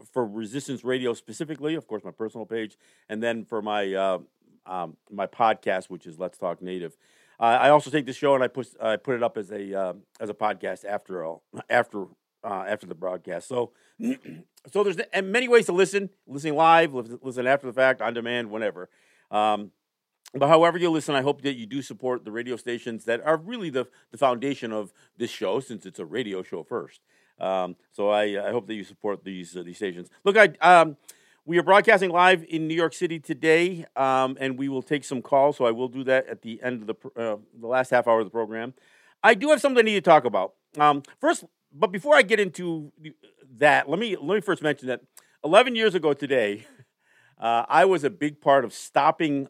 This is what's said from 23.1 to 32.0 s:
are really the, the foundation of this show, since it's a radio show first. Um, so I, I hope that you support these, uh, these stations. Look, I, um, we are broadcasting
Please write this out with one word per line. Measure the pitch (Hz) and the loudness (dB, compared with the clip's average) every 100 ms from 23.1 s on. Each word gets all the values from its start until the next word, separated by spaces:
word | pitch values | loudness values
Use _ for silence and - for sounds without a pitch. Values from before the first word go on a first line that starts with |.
| 113 | -2
are | 151 160 | 0 -2
really | 175 240 170 | -4 -10 -6
the, | 127 123 _ _ | -6 -6 _ _
the | 113 | -2
foundation | 135 120 139 131 117 | 0 0 -4 -6 -8
of | 107 98 _ _ - | -8 -10 _ _ -10
this | 113 | -10
show, | - 98 120 | -6 -4 -4
since | 131 107 92 | -6 -14 -14
it's | 95 | -14
a | |
radio | 82 107 104 92 | -10 -8 -6 -8
show | 92 90 | -10 -12
first. | 78 117 69 _ _ _ _ - | -10 -10 -10 _ _ _ _ -8
Um, | 92 95 90 90 _ | -4 -2 -4 -8 _
so | - 101 | -4 0
I, | 104 107 101 101 | 0 0 -2 -4
I | |
hope | 120 98 | -6 -6
that | |
you | 107 | -10
support | 92 98 107 95 | -12 -10 -8 -8
these, | 95 92 87 90 | -10 -14 -12 -14
uh, | |
these | 87 90 | -14 -8
stations. | 101 87 85 _ | -8 -8 -14 _
Look, | 202 214 | 4 6
I, | 196 - | 6 6
um, | 165 175 160 143 - - _ _ - | 8 8 6 0 -18 -20 _ _ -2
we | 170 | 0
are | |
broadcasting | 156 202 220 202 | 6 6 6 4